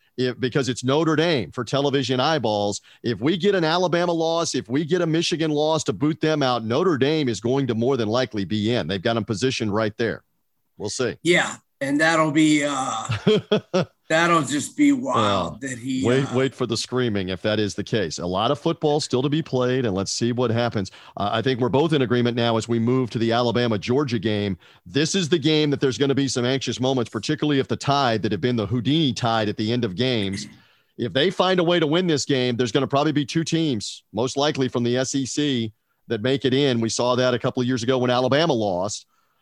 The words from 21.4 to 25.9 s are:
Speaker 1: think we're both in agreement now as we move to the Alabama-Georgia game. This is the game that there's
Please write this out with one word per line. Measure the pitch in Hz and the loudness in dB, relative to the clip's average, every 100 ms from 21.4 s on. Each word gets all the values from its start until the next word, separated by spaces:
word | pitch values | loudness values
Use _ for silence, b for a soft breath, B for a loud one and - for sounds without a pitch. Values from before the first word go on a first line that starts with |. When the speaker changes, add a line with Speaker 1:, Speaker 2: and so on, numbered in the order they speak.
Speaker 1:
think | 131 120 | 0 0
we're | 123 | 2
both | 127 160 | 2 2
in | 147 | 2
agreement | 113 123 120 120 | 2 2 2 2
now | 117 113 | 2 2
as | 113 | 0
we | 117 | 0
move | 113 131 120 | 2 0 0
to | 120 | -2
the | 113 | 0
Alabama-Georgia | 117 120 120 120 107 113 127 147 117 | 2 2 2 0 0 0 0 0 -2
game. | 107 104 101 90 b b - | 0 0 -2 -4 b b -6
This | 131 156 | -2 0
is | 196 156 | 0 0
the | 170 | 0
game | 147 151 151 | 2 2 2
that | 135 | 0
there's | 135 | 0